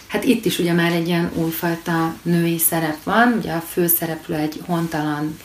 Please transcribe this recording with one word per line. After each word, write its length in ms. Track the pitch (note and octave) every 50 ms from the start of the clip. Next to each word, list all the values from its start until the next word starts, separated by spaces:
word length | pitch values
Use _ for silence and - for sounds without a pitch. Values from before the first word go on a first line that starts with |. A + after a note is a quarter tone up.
| -
hát 180 | - - G#3+ -
itt 200 | C4 B3 - -
is 140 | F3 E3+ -
ugye 140 | F3 F3
már 200 | E3+ F3 E3+ E3+
egy 140 | F3 E3+ E3 E3+
ilyen 220 | F3 E3+ F3 F3 -
újfajta 800 | E3 E3 E3 E3 - - E3+ E3 E3 - F3 E3 E3 E3 E3 E3 -
női 360 | - F3 E3+ E3+ E3+ E3+ E3+ E3
szerep 380 | - - E3+ E3 D#3+ D#3 D3+ -
van, 320 | - F3 G3 A3 A#3+ B3 A#3 F#3+
ugye 140 | D#3+ -
a 100 | D#3+ - - -
főszereplő 600 | - F#3 F3 E3+ - - E3+ D#3+ D#3+ D#3+ - - E3+
egy 260 | D3+ D3+ D3+ D3+ - -
hontalan 720 | F3+ F3 E3 E3 E3 - D3+ D3+ D3+ D3 D3 D3+ D#3 D#3 -